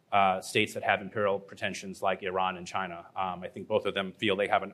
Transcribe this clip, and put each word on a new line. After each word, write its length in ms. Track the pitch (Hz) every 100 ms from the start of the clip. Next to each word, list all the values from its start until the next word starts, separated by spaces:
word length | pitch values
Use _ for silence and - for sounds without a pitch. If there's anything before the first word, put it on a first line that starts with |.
| _
uh, 280 | 101 98 92
states 340 | - 113 104
that 80 | 107
have 180 | 107 98
imperial 380 | 98 113 104 98
pretensions 640 | - 104 104 95 98 92
like 200 | 98 95
Iran 340 | 98 92 92 90
and 100 | 90
China. 400 | 101 92 85 - 95
Um, 260 | 95 87
I 60 | 90
think 200 | 113 90
both 180 | 107 101
of 80 |
them 180 | 95 95
feel 240 | - 107 95
they 120 | 101
have 140 | 104
an 100 | 98